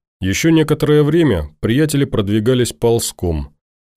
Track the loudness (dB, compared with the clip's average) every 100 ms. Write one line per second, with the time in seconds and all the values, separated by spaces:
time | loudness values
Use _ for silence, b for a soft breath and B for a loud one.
0 | _ _ -4 -2 2 2 2 0 2 2
1 | 2 2 2 0 -4 -6 -2 0 0 0
2 | -2 -2 -2 0 0 0 -2 -2 -2 0
3 | -4 -6 -4 -4 -6 _ _ _ _